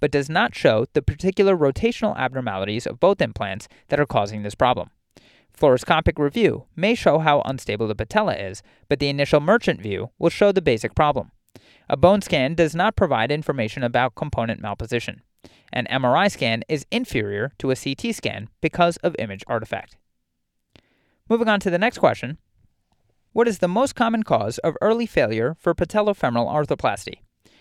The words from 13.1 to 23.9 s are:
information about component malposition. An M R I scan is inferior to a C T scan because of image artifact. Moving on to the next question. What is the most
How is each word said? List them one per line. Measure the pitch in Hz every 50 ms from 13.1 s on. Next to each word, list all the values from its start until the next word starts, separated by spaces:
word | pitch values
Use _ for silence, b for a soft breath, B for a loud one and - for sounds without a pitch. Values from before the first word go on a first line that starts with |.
| 135 110 113 131
information | 147 156 151 - 143 131 107 107 - -
about | 123 120 120 123 127 127 -
component | - 151 147 - 127 113 113 107 -
malposition. | 101 104 101 - 117 110 123 120 - - - - _ _ _ _ B B B B B B -
An | 127 117
M | - 127 135 127
R | 123 135
I | 170 196
scan | 202 - - 135 113 113 113 - -
is | 156 139 - -
inferior | - 160 262 - - 120 104 101 101 101 120 139 -
to | - - 131
a | 131
C | - - 139 135
T | - - 233
scan | 214 - - - 107 101 110 - _ _
because | - 156 - - 175 175 170
of | - - 175 -
image | - 113 101 98 98 -
artifact. | - 120 113 110 - 101 98 - _ _ _ _ _ _ _ _ _ _ _ _ _ _ _ _ _ b b b b b b b b b b b
Moving | - 226 226 233
on | 220 208 196
to | - 190
the | 170 175
next | 208 240 -
question. | - - 135 107 - - 127 160 - _ _ _ _ _ _ _ _ _ _ _ _ _ _ _ _ _ _
What | _ 233 240
is | 233 196
the | - 185
most | 175 185 220 269 269